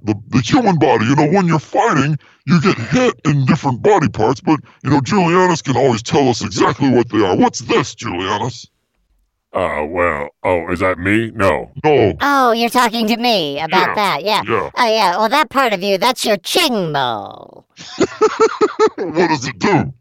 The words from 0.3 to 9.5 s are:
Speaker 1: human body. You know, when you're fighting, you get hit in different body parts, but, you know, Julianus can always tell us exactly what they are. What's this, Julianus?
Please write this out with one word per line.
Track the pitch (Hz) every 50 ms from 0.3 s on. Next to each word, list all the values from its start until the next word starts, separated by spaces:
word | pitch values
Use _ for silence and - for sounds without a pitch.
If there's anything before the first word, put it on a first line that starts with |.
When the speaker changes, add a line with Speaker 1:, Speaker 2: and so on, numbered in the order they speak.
| - -
Speaker 1:
human | - - - 262 233 196 175 143
body. | 156 143 117 117 107
You | 120 139
know, | 151 151 147
when | 185 202 185
you're | 170 160 151
fighting, | - - - - 208 233 190 139 135 151 156 - _ - _ _ -
you | 139 175 165
get | - 190 - -
hit | 113 - - 254 254 240 - - -
in | 151 147 139 131
different | 131 180 - - 139 123 -
body | - - - 381 - -
parts, | - 113 107 117 143 -
but, | - - 156 - - - - _
you | - 131
know, | 147 143
Julianus | 123 - 208 202 175 165 175 185 185 180 165 139
can | - 143 127
always | 117 139 135 113 107
tell | 120 - 165 151 135 123
us | 110 -
exactly | 95 107 95 127 381 - - - 135 135
what | 123 120 113 113
they | 107 110 101
are. | 90 92
What's | - 247 233 240 -
this, | 117 - - 190 131 - -
Julianus? | - 113 117 90 87 95 95 107 104 117 131 127 - - _ _ _ _ _ _ _ _ _ _ _ _ _ _ _ _ _